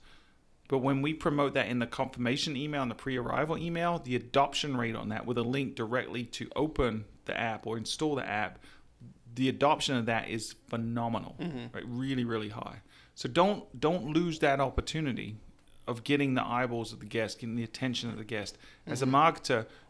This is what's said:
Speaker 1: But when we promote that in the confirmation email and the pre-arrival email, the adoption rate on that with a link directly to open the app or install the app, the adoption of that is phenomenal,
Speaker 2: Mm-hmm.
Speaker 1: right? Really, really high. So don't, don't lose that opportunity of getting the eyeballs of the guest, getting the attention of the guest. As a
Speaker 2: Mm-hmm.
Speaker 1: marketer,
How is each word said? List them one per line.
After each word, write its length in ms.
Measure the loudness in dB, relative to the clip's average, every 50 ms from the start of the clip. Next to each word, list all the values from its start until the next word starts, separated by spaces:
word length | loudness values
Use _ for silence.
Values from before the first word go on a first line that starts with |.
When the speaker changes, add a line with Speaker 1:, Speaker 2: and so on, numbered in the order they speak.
| -16 -20 -20 -20 -20 -20 -20 _ _ _ -20 _ -4
Speaker 1:
But 120 | 0 0 2
when 220 | 4 4 2 2 2
we 100 | 0 -2
promote 400 | 0 0 2 2 2 2 2 2
that 140 | 2 0
in 100 | 2 0 0
the 60 | 0
confirmation 680 | 0 -2 -2 -4 -2 -2 -2 0 0 0 0 0 -2 -2
email 240 | -4 -4 -4 -2 -2
and 80 | -2 -4
the 60 | -4
pre-arrival 600 | -6 -4 -4 -2 -2 -2 0 0 0 0 0 -2
email, 420 | -2 -4 -2 -2 0 0 0 0 -2
the 160 | -2 -2 -2
adoption 600 | -2 -2 2 4 4 6 4 4 0 0 0 0
rate 200 | 0 0 -2 -2
on 140 | -4 -4 -4
that 160 | -4 -4 -2
with 100 | -2 0
a 60 | 0 0
link 320 | 2 0 0 -2 -2 -2
directly 480 | -4 -2 0 0 -2 -2 -2 -4 -6 -6
to 240 | -6 -8 -8 -8 -4 -2
open 500 | 0 0 0 2 2 2 2 0 -2 -6 -10 -16 -12 -8
the 140 | -6 -4 -2
app 280 | -2 -2 -2 -4 -4
or 100 | -4 -4
install 380 | -4 -4 -4 -2 0 0 0 0
the 120 | 0 -2
app, 300 | -2 -2 -2 -2 -2 -4 -10 -18 -20 -20 -20 -20 -20 -20 -20 -20 -20 -20 -20 -20 -8 -2
the 120 | 2 2
adoption 480 | 2 4 4 6 6 6 4 2 2 2
of 120 | 2 2
that 200 | 2 0 0 0
is 280 | -2 -4 -4 -6 -8 -10 -14 _
phenomenal, 680 | -6 -4 -4 -2 -2 -2 -2 0 0 -2 -2 -4 -6 -8 -6
Speaker 2:
Mm-hmm. 260 | -6 -6 -6 -6 -8 -10 -10
Speaker 1:
right? 80 | -10 -8
Really, 360 | -6 -6 -4 -2 0 0 0 0
really 260 | 0 0 -2 -2 -4
high. 280 | -8 -8 -10 -10 -10 -12 -16 -20 -20 -20 -20 -18 -10
So 160 | -8 -6 0
don't, 500 | 4 6 6 6 4 0 -4 -10 -4 0
don't 260 | 2 2 2 2 0
lose 320 | 2 2 4 4 2 2 4
that 200 | 4 4 6 4
opportunity 760 | 2 2 0 -2 -2 -2 -2 -2 -2 -2 -2 -4 -6 -8 -10 -12 -14 -20 -20 -20 _ -20 -20 -10 -6
of 160 | -6 -6 -4 0
getting 300 | 2 2 4 4 4 2
the 100 | 2 0
eyeballs 480 | 0 0 0 0 0 0 -2 -4 -6
of 80 | -8 -10
the 60 | -10
guest, 320 | -4 -2 0 0 -2 -2 -6
getting 160 | -6 -4 -4
the 80 | -4 -4
attention 460 | -4 -4 -4 -2 -2 -2 -2 -4 -6
of 80 | -6
the 60 | -8 -8
guest. 340 | -6 -6 -6 -6 -6 -10 -14 -18 -20 -20 -14 -8
As 160 | -6 -2 0 2
a 20 |
Speaker 2:
Mm-hmm. 100 | 4 6
Speaker 1:
marketer, 520 | 8 6 6 4 2 2 2 2 2 2 -2 -8 -20 -20